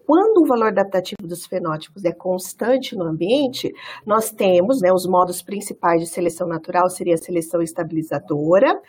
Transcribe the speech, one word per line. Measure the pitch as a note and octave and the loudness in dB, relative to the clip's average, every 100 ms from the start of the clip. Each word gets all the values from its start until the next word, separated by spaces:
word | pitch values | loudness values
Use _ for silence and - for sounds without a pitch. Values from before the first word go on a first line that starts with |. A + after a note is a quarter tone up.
| - | 2
quando | D#4+ G#4+ A4 | 4 6 4
o | D4 | 4
valor | A#3+ A3 | 4 2
adaptativo | G3 G3 F#3+ F3+ G#3 E3+ | 0 0 -2 -4 -10 -12
dos | F3 - | -12 -8
fenótipos | F#3 E3+ D#3 - - | -6 -4 -6 -10 -6
é | F3+ | -6
constante | E3+ F#3 F3+ F#3 - A3 C4 C4 | -4 -4 -6 -6 -6 -2 0 -2
no | - | -6
ambiente, | E3 D#3+ E3+ C4+ C4+ C4 - - - - | -4 -4 0 0 0 -4 -8 -10 -16 -16
nós | G#3+ G#3+ A3 | 0 0 0
temos, | - G3+ F3+ F#3+ C4+ | 0 4 4 4 2
né, | F3+ | 4
os | F#3 F3+ | 2 4
modos | F#3 F3 F3+ | 2 2 -2
principais | - G3+ - - F3+ E3+ | -8 -10 -8 -4 0 0
de | E3+ | 0
seleção | - F3 E3 F3+ | -4 -4 -4 -6
natural | E3 D#3+ F3+ F3+ | -6 -4 0 0
seria | F3+ F3 | 0 0
a | E3 | 0
seleção | - F3 E3 E3+ | 0 -4 -2 -2
estabilizadora, | E3 E3 E3 D#3+ D#3 C#3+ - D3 D3+ F3+ B3+ - | -2 -4 -6 -6 -4 -8 -4 -2 2 4 4 0